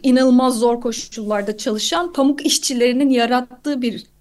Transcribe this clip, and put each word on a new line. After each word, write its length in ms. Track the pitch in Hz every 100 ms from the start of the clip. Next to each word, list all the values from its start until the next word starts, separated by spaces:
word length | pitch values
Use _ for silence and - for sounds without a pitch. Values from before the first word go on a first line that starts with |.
inanılmaz 560 | 269 254 262 247 262 233
zor 220 | 240 240
koşullarda 760 | 240 226 - 226 208 208 202 214
çalışan 560 | 240 214 - 330 349
pamuk 320 | 285 269 285
işçilerinin 640 | 311 - - 247 247 247 277
yarattığı 720 | 254 233 247 247 - 294 269
bir, 240 | 240 180 - _